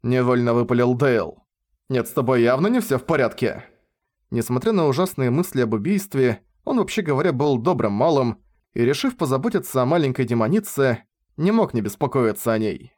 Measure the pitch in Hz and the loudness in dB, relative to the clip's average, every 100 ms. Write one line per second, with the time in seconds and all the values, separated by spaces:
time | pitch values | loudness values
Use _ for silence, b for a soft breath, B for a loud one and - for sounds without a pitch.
0 | 113 127 123 123 120 117 117 120 123 127 | 0 2 2 2 2 2 2 2 2 2
1 | 143 117 80 - _ _ _ _ _ 127 | 2 2 -2 -10 _ _ _ _ _ -4
2 | 113 - 123 127 117 131 190 247 - 131 | -2 -2 0 2 4 2 2 0 0 -4
3 | - 156 117 - 117 - - _ _ _ | 0 0 0 -2 -4 -4 -16 _ _ _
4 | _ _ _ 120 113 127 226 208 156 135 | _ _ _ -6 -2 -2 0 2 2 0
5 | 185 - 127 131 180 131 117 107 107 196 | -2 -2 -2 0 -2 -2 -2 -2 -2 -2
6 | - 135 127 113 _ _ - 254 196 - | -2 0 0 0 _ _ -4 -2 -2 -2
7 | 170 139 175 131 147 127 127 151 110 101 | -2 0 0 0 0 2 0 0 0 2
8 | 143 147 123 107 _ _ _ - 120 143 | 2 2 0 -4 _ _ _ 0 0 2
9 | 269 - 170 135 214 196 - 131 127 170 | -2 -2 -2 0 0 -2 -2 -2 2 2
10 | 139 127 127 117 110 202 208 - 135 113 | 0 -2 -2 0 2 0 -2 -2 0 0
11 | _ _ _ - 170 226 185 120 104 - | _ _ _ -2 0 2 0 -2 -4 -4
12 | 139 135 113 104 117 110 110 78 - | -2 0 0 0 -2 0 -2 -6 -14